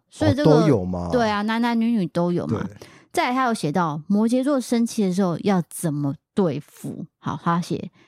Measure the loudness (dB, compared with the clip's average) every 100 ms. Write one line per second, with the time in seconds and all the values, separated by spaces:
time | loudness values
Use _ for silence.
0 | _ -2 0 4 6 6 6 2 0 -4
1 | -2 0 0 0 -2 -2 0 0 0 0
2 | -2 -2 -2 -2 -2 -4 -4 -12 -20 -20
3 | _ -2 0 0 0 0 -2 0 0 -2
4 | 0 2 2 2 2 0 0 0 0 0
5 | 0 2 0 0 0 0 0 -4 -4 -2
6 | -2 -4 _ 0 0 -2 -8 -14 -12 -12
7 | -14 _ -8 -4 0 0 -2 -6 -8 -16